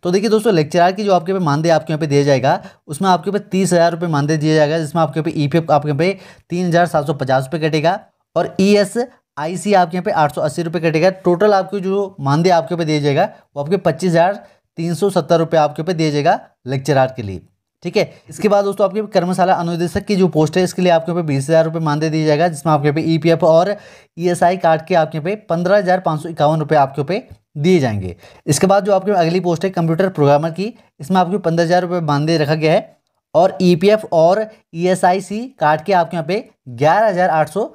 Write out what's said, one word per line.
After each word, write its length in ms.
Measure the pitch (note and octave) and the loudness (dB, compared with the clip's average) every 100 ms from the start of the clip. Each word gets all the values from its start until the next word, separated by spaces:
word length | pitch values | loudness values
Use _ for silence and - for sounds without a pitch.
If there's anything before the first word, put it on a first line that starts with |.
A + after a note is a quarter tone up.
तो 80 | F3+ | 0
देखिए 180 | F3+ G#3+ | 0 2
दोस्तों, 240 | A3 A3 | 0 2
लेक्चरर 380 | F#3 D3+ F3 F3 | 0 0 2 2
की 120 | F#3+ | 0
जो 100 | G#3 | 0
आपके 200 | F#3 E3+ | 0 0
पे 60 | F#3+ | -2
मानदेय 320 | E3+ C#3 E3 | 0 0 2
आपके 220 | D#3 D#3 | 0 0
यहाँ 60 | D#3 | -4
पे 80 | D#3 | 0
दिया 160 | C#3+ | 2
जाएगा, 360 | C#3+ C3+ B2+ F3+ - _ - | 2 2 2 -2 -4 _ -16
उसमें 200 | C#3+ F#3+ | -4 0
आपके 220 | F3+ E3+ | 0 0
पे 80 | G3+ | -6
तीस 300 | G3 F#3 F#3 | -4 -2 2
हज़ार 180 | F3 E3+ | 2 2
रुपये 160 | E3+ F3 | 0 -2
मानदेय 280 | D3+ D3 D#3+ | -2 0 0
दिया 180 | D#3 D#3 | 2 2
जाएगा, 240 | D3 D#3+ | 2 0
जिसमें 220 | D#3 E3+ | -4 -2
आपके 200 | D#3+ D#3 | -2 -2
पे 100 | D#3 | -4
ईपीएफ़ 380 | - C#3+ E3 D#3+ | -2 0 -2 2
आपके 220 | D3+ D3 | 0 0
पे 240 | C#3+ F3 F#3+ - - _ | -2 -2 -2 -12 -20 _
तीन 180 | F3 F3+ | -6 0
हज़ार 180 | E3 F3 | 2 2
सात 200 | D#3+ C#3+ | 0 -2
सौ 60 | |
पचास 300 | C#3+ C3+ C3 | -4 0 -2
रुपये 260 | C3+ D#3+ D#3 | -2 -4 -2
कटेगा 300 | D3+ D3+ G3 - _ _ - | 0 -2 -2 -8 _ _ -6
और 200 | F3 - | -4 0
ईएसआईसी 1120 | G3 G#3 G3 A3+ B3+ _ _ - D#3 F#3 G3+ | 2 4 2 -4 -8 _ _ -10 -8 -6 0
आपके 240 | G3 F3+ F3+ | 2 2 -2
यहाँ 60 | |
पे 80 | F3+ | -2
आठ 200 | D#3+ D3+ | 0 0
सौ 80 | D3 | 0
अस्सी 200 | D3+ C#3+ | -4 -4
रुपये 200 | E3 E3+ | -6 -2
कटेगा। 280 | D#3+ D#3 F3+ F#3 | -2 2 0 0
टोटल 320 | - F3 G#3 | -2 2 4
आपको 260 | G3 F#3+ G3+ | 2 0 -6
जो 360 | F#3+ G3 G3 F#3+ | -4 -4 -4 -6
मानदेय 300 | C#3 D3 E3+ | 0 2 4
आपके 240 | E3+ E3 F3 | 2 0 -4
पे 100 | D#3+ | -2
दिया 140 | D3+ | 0
जाएगा, 300 | C#3+ C#3 G3+ - _ C#3+ | 0 0 -2 -4 _ -10
वो 80 | |
आपके 140 | C#3+ G3 | -4 -2
पच्चीस 320 | F#3+ D#3 F#3 | -2 -2 0
हज़ार 320 | E3 F3 G3+ - _ _ - | 2 2 -2 -12 _ _ -10
तीन 160 | E3 | -6
सौ 160 | E3+ G3+ | -2 -2
सत्तर 280 | F#3+ D3+ E3+ | -2 0 0
रुपये 200 | D#3+ E3 | 2 0
आपके 240 | D3+ D3 | 0 -2
पे 100 | D#3+ | -6
दिया 180 | E3+ D#3 | -2 -2
जाएगा 280 | D3 C#3+ G3+ - _ B2 | 0 0 0 -4 _ -8
लेक्चरर 460 | C3+ C3+ C#3 C3 - | -6 0 2 2 -2
के 80 | |
लिए, 180 | G#2+ F#2 _ _ _ _ | -10 -10 _ _ _ _
ठीक 140 | F3 G3+ | -4 -2
है। 140 | F3 - _ | -2 -6 _
इसके 180 | D3+ G#3 | -4 0
बाद 160 | G3+ G3+ | 2 0
दोस्तों, 200 | G3 G3 | 0 -2
आपके 220 | F#3+ G#3 | -2 -2
कर्मशाला 420 | G3 F3 F#3 F3+ E3 | 0 0 2 2 2
अनुदेशक 500 | E3+ E3+ E3+ G3+ G3 | 0 -4 -4 -4 -2
की 100 | G3 | 2
जो 120 | F#3 | 2
पोस्ट 280 | D#3 D3+ F3+ | 2 0 2
है, 60 | |
इसके 180 | F3+ - | -2 0
लिए 100 | F3+ | 2
आपके 220 | E3 E3 | 2 0
पे 80 | F3 | -4
बीस 200 | E3 C#3 | -2 -2
हज़ार 220 | C#3 D#3+ E3 | 2 2 2
रुपये 160 | E3 | -2
मानदेय 280 | D#3+ D3 D#3+ | -2 -2 -2
दिया 180 | D#3 D#3 | 0 0
जाएगा, 200 | D3 F3 | 2 0
जिसमें 240 | D#3 E3 | -2 0
आपके 180 | D3+ C#3+ | 2 2
पे 100 | D3 D#3+ | 0 0
ईपीएफ़ 380 | D#3+ E3 E3 E3+ | 0 2 2 4
और 300 | D#3+ F#3 G3+ - - _ - | 4 2 -4 -12 -20 _ -6
ईएसआई 400 | F3 F3 F3 F#3+ | -4 2 0 2
काट 280 | F3 D#3+ D#3+ | 0 0 0
के 80 | F3+ | 0
आपके 220 | D#3 D#3 | 0 -4
पे 160 | D3+ G#3+ _ | -6 -8 _
पन्द्रह 300 | E3+ F3 G3+ | -4 2 2
हज़ार 220 | F3+ F#3 | 2 0
पाँच 220 | F#3 D#3 | 0 -4
सौ 60 | F3+ | -8
इक्यावन 300 | E3+ D3 D#3+ | -2 0 0
रुपये 180 | D3 D3+ | 0 2
आपके 240 | C3+ - C#3+ | 0 -2 -4
पे 220 | G3 - - _ D3+ | -6 -8 -20 _ -4
दिए 200 | D3+ F3+ | 2 2
जाएंगे। 360 | C3 G#2 F#2 F2 - - - | 2 -2 -6 -12 -20 -16 -4
इसके 200 | C#3+ F#3+ | 0 2
बाद 180 | G3 G3 | 2 2
जो 60 | |
आपकी 180 | F#3+ F#3+ | 0 0
अगली 260 | G3+ E3 F3+ | 0 0 0
पोस्ट 240 | F3 E3 | -2 -2
है 60 | D3 | -4
कंप्यूटर 400 | - E3 D#3+ F#3+ | -4 -2 0 -2
प्रोग्रामर 400 | F#3 C#3+ D3 E3 | 2 2 2 0
की, 160 | E3 G3+ - _ _ | -6 -8 -10 _ _
इसमें 180 | C#3+ F#3+ | -2 0
आपको 180 | F3 G3+ | 0 -2
पन्द्रह 260 | E3 E3 E3 | -2 0 2
हज़ार 160 | F3+ | 2
रुपये 180 | F3+ F3 | 0 -4
मानदेय 360 | D#3 C#3+ D3+ E3 | -2 -2 0 0
रखा 180 | D3 D#3 | 0 0
गया 180 | D#3 | 2
है 240 | F3 - _ _ _ _ D#3 | 0 -2 _ _ _ _ 2
और 220 | F#3+ - | 2 2
ईपीएफ़ 420 | F3+ F3 F#3+ G#3+ - | 2 4 4 2 0
और 320 | E3 E3 G3+ G#3+ - _ E3 | 2 4 2 -2 -10 _ -4
ईएसआईसी 640 | F3+ F3+ F3+ F#3+ G3 G#3 B3+ _ | -2 2 2 0 -4 -10 -10 _
काट 240 | D3+ D#3 D#3+ | -2 -2 0
के 80 | |
आपके 240 | F#3+ E3+ F3 | 0 0 -4
यहाँ 80 | D#3 | -4
पे 220 | G3 - _ - | -6 -6 _ -20
ग्यारह 380 | A#2+ D3 F3+ A3 | -2 2 2 2
हज़ार 220 | F3 F3+ | 0 0
आठ 200 | D#3+ D3+ | 0 -2
सौ 220 | G3 C#4 | -4 -6